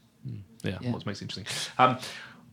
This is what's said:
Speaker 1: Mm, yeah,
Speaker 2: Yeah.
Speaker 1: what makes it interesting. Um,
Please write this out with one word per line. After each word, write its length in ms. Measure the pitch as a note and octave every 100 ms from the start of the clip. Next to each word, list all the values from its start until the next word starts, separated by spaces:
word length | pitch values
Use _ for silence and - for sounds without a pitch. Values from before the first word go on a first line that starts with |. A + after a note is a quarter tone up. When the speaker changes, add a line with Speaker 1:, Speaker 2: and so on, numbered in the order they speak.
| - - C3
Speaker 1:
Mm, 140 | G#2+ - -
yeah, 140 | G#2+ F2+
Speaker 2:
Yeah. 140 | B2
Speaker 1:
what 120 | A#2 G#2
makes 140 | G2
it 60 | -
interesting. 200 | F#2+ G#2 - - -
Um, 200 | B2+ A#2+ - - - - -